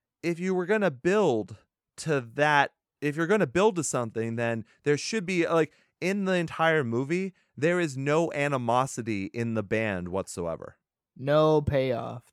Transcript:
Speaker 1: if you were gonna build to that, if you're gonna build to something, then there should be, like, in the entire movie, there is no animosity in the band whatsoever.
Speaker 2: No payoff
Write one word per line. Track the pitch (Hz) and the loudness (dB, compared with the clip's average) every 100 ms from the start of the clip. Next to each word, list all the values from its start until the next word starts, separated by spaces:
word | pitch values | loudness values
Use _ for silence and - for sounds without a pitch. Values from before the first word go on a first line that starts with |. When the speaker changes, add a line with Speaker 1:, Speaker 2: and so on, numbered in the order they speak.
| _ _ | _ _
Speaker 1:
if | 165 165 | -4 -2
you | 185 | -2
were | 185 175 | -2 0
gonna | 214 190 | 2 2
build | 127 175 208 185 113 98 101 _ _ _ - | 0 2 4 4 2 -2 -12 _ _ _ -10
to | 160 143 117 117 | -2 -2 -2 0
that, | 147 147 135 _ _ - | 4 4 4 _ _ -6
if | 147 143 | -4 0
you're | 165 | 2
gonna | 214 151 | 2 2
build | 165 214 180 | 2 2 2
to | |
something, | 135 131 113 113 117 113 | -2 -2 -2 -4 -4 -2
then | 117 113 - _ | -2 -2 -6 _
there | 147 147 | -2 0
should | - 220 175 | -2 -4 -2
be, | 180 165 | 0 2
like, | 165 156 _ _ - | 2 0 _ _ -8
in | 175 202 190 | -4 -2 0
the | |
entire | 185 160 - 160 156 | 0 -2 0 2 2
movie, | 120 117 135 180 190 - _ - | 0 -2 -2 -2 -4 -10 _ -2
there | 156 180 | 0 0
is | 165 131 | -2 -4
no | 139 156 170 | 0 0 0
animosity | 147 143 135 120 120 135 - 117 104 95 | -2 -2 0 2 2 0 -4 -6 -4 -4
in | 117 117 113 | -4 -4 -2
the | |
band | 98 110 110 92 87 | -2 -2 -2 -4 -4
whatsoever. | 95 90 - 85 80 - _ _ _ _ - | -6 -6 -6 -6 -8 -12 _ _ _ _ -8
Speaker 2:
No | 135 151 156 156 | 0 4 4 4
payoff | 147 143 131 117 120 120 _ | 2 0 0 -2 -6 -12 _